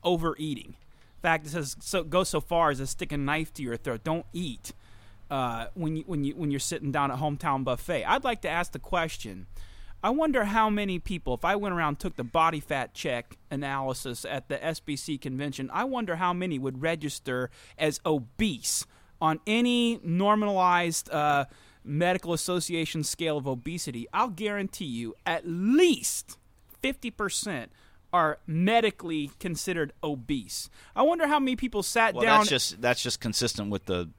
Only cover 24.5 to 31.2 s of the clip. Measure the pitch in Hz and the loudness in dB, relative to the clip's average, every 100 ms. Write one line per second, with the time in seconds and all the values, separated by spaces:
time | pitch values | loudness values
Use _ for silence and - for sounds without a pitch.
24.5 | 202 196 - 175 117 117 - - 165 170 | -2 -4 -6 -6 -4 -6 -6 -2 -2 -2
25.5 | 170 196 269 359 135 120 - - - _ | 0 4 8 8 6 0 -4 -8 -18 _
26.5 | _ - - 262 - 240 - 202 - 214 | _ -20 -6 -6 -4 -8 -4 -4 -2 -4
27.5 | 156 113 - - - _ 180 156 151 - | -6 -8 -16 -20 -20 _ 2 4 2 -2
28.5 | 160 185 233 220 - 175 160 143 - 185 | 2 6 6 4 0 -4 -4 -4 -6 -6
29.5 | 160 - 175 143 - 160 147 117 143 90 | -4 -2 -2 -2 -2 -4 -4 -2 -4 -4
30.5 | - - - - - 277 339 | -10 -10 -14 -12 2 4 4